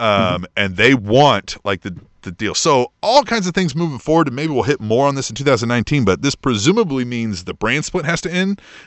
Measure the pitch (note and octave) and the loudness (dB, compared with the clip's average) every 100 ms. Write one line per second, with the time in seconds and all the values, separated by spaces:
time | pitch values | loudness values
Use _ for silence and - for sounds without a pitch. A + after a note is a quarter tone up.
0 | A2+ G2 F#2 F2+ F2+ - G2 F2+ A#2 C3 | 0 2 2 -2 -4 -4 -4 2 4 4
1 | G2+ B2 C#3+ G#2 - - G2+ G2 G2+ E2+ | 2 4 4 2 -4 -8 -6 -4 -6 -12
2 | - _ F#2+ E2+ G#2 D2 E3 C3+ B2 - | -16 _ -14 -6 -4 -2 0 2 0 -4
3 | G3+ C4+ A3+ A#3 F3+ F#3+ F3 C#3+ E3+ B2 | 2 2 2 -2 -2 -2 -2 -2 -4 -4
4 | - D#3+ C#3+ B2 D#3 C3 B2+ - G#2+ A#2 | 0 2 2 -2 -2 0 0 0 0 2
5 | C#3+ C#3 - A#2+ C#3 A#2 A#2 A#2+ A2 D3 | 2 0 -6 -4 0 2 2 0 0 2
6 | G2 F#2 C#3 - C#3 G#2+ B2 A3 F#3+ C3 | 2 2 0 -2 -2 0 2 2 0 -2
7 | B2 A#2+ A2+ F#2 F2+ E2 A2 C#3+ - F#3 | -4 -4 -4 -6 -8 -4 -2 -2 -2 -6
8 | D3 E3+ E3+ F3+ F#3+ G3+ - - | -4 -4 -2 -2 -2 -4 -10 -20